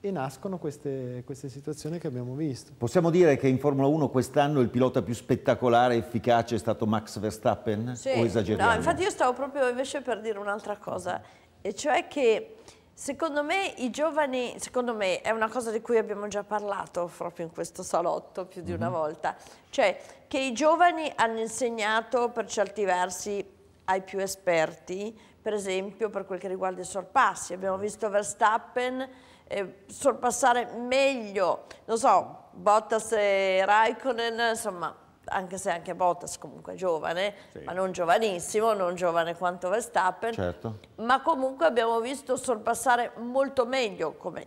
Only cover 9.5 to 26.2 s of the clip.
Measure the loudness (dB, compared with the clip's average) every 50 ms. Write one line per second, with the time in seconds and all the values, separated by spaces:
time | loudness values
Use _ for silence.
9.5 | -2 -2 0 0 0 -2 -6 -6 -6 -8 -4 -4 -6 -4 -4 -6 -6 -6 -4 -4
10.5 | -6 -6 -6 -8 -10 -8 -8 -8 -8 -6 -6 -6 -6 -6 -8 -14 -20 -20 _ _
11.5 | _ _ -8 -8 -8 -4 -2 0 0 0 0 -2 -2 2 4 4 4 2 0 -8
12.5 | -18 -20 -20 -20 -20 _ _ _ _ -12 -8 -8 -4 -4 -4 -2 -2 -2 -2 0
13.5 | 0 -2 -2 -4 -4 -4 -6 -6 -2 0 -2 0 2 0 0 0 0 -2 -4 -4
14.5 | -6 -10 -12 -6 -4 -2 -2 -2 -2 0 0 0 0 0 0 -2 0 0 0 -2
15.5 | -2 -4 -4 -4 -4 -6 -2 2 2 2 2 0 -4 -8 -8 -6 -6 -6 -6 -4
16.5 | -6 -4 -4 -4 -6 -6 -8 -8 _ -6 -6 -6 -8 -10 -10 -10 -8 -8 -10 -10
17.5 | -8 -8 -10 -10 -8 -12 -8 -2 -2 0 0 0 -2 -2 -4 -8 -10 -12 -12 -10
18.5 | -12 -12 -8 -8 -6 -4 -4 -2 -2 -2 -2 -4 -4 -4 -6 -6 -6 -6 -14 -20
19.5 | -20 -20 _ _ 0 2 2 2 2 0 -8 -18 -20 -20 -14 _ -2 -2 -2 -2
20.5 | -2 2 4 4 6 6 6 4 4 2 -4 -6 0 0 0 0 0 -2 -4 -6
21.5 | -4 -2 -2 -2 -2 0 0 0 0 0 0 0 0 0 0 0 -2 -4 -6 -4
22.5 | -2 -2 -2 -2 0 -2 0 0 2 2 0 -2 -2 -8 -8 -6 -6 -6 -6 -10
23.5 | -14 _ _ _ _ _ _ -2 -2 -2 -2 -6 -6 -4 -4 -4 -6 -4 0 2
24.5 | 4 4 2 0 -2 -10 -12 -10 -8 -8 -8 -10 -10 -14 -20 -20 _ _ _ -4
25.5 | -4 -4 -2 -2 -2 -2 -4 -6 -6 -4 -4 -4 -4 -6